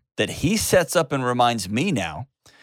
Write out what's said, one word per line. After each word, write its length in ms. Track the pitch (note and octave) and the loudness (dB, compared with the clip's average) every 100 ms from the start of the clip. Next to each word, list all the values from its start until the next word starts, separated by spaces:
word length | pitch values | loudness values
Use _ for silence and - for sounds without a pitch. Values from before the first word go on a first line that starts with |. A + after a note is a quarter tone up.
| _ - | _ -4
that 120 | G#2+ | -4
he 280 | - D3 G#3+ | -2 0 0
sets 380 | - F#3 E3 F3+ | 4 2 4 0
up 160 | D3+ | 0
and 120 | C#3 | -2
reminds 460 | B2 B2 A#2+ A#2 F#2 | -2 2 2 2 -2
me 220 | A2 F#3+ | -2 0
now. 360 | C3 E2 D#2 B2+ _ - _ | -2 -4 -8 -14 _ -20 _